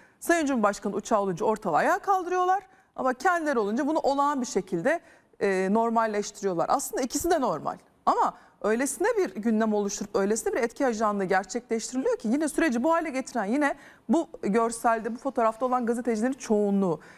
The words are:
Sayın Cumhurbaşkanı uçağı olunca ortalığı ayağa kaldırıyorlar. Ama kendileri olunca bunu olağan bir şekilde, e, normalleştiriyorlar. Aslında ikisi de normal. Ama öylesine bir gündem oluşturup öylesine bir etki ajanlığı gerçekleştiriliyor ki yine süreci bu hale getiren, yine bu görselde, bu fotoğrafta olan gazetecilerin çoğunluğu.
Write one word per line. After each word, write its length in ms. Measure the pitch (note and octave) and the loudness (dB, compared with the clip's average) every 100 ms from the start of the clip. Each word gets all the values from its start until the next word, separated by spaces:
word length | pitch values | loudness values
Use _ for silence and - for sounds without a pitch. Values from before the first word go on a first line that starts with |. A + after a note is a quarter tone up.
| - _ | -20 _
Sayın 260 | - E4+ C#4+ | 0 2 2
Cumhurbaşkanı 500 | C4 G3+ G#3 G#3 G#3+ | 2 2 0 -4 -6
uçağı 240 | - G#3+ | 0 0
olunca 260 | G3 E3+ - | 0 0 0
ortalığı 320 | A3 F#3+ D3+ | 0 0 2
ayağa 220 | B3 F#4 | 2 0
kaldırıyorlar. 640 | F#4+ F#4+ F4 F#4 F4+ F#4+ - _ _ - | 0 0 0 0 2 0 -4 _ _ -4
Ama 180 | B3+ | -4
kendileri 460 | B3+ F#4+ F4 D4+ B3+ | 0 0 0 0 0
olunca 280 | G3+ A3+ C#4+ | 0 0 0
bunu 120 | D#4+ | 0
olağan 420 | C4 C#4 C#4+ C#4+ | 0 2 0 0
bir 40 | A#3+ | -2
şekilde, 540 | G3+ F3+ F3 G#3 E4 - - _ _ | -4 -2 -2 0 -2 -4 -20 _ _
e, 260 | G3+ F#3+ F#3+ | 0 0 2
normalleştiriyorlar. 920 | A3 A#3 A3+ A3+ G#3 G3+ - G3 E3+ D3+ | 2 2 2 0 -2 -6 -6 -4 -2 0
Aslında 320 | C#4 - - | 0 0 -4
ikisi 280 | B3+ D4 E4+ | -2 -2 0
de 100 | E4+ | 2
normal. 360 | A#3 D#3 - - - _ - | 0 -2 -6 -10 -14 _ 0
Ama 280 | G4+ B3+ - - _ | 2 0 -2 -16 _
öylesine 460 | G3+ A#3 C#4 - G4 A#4 | -2 0 -2 0 0 2
bir 180 | F4 - | 0 -2
gündem 380 | A3 G#3+ A3+ | 0 2 2
oluşturup 420 | G#3 G3+ - G#3 - | 0 -2 -4 -4 0
öylesine 380 | G3 A3 G4+ | 0 0 -2
bir 60 | F#4+ | -2
etki 260 | - - C4+ | -2 0 0
ajanlığı 400 | G#3+ A3 G3+ F#3 | 2 0 0 0
gerçekleştiriliyor 920 | F#3+ G3 A#3+ - A3+ - B3+ A#4 A4+ | 0 0 -8 -4 -4 -4 -4 -2 -2
ki 100 | G#3+ | 0
yine 200 | C#4+ D#4 | 0 0
süreci 360 | - D#4+ A#3 | 0 0 2
bu 80 | D#4+ | 2
hale 160 | E4 D#4+ | 2 0
getiren, 360 | C4 - A#3+ G3 | -4 -4 -4 -2
yine 300 | C#4 C#4+ - - - - | 0 0 -2 -10 -18 0
bu 180 | D4+ - - | 0 0 -6
görselde, 720 | - A3 A3+ A3+ B3 A3+ A3+ A#3 | 0 2 2 0 0 0 -2 -6
bu 20 | |
fotoğrafta 480 | - - A3+ A3+ B3+ | -6 0 0 0 -2
olan 200 | B3 A#3 | 0 0
gazetecilerin 480 | A#3+ B3 A3 B3 | -2 -2 0 0
çoğunluğu. 680 | C4+ - G#3 G#3 G3 F#3+ D#3 - | -2 0 2 4 2 2 -2 -8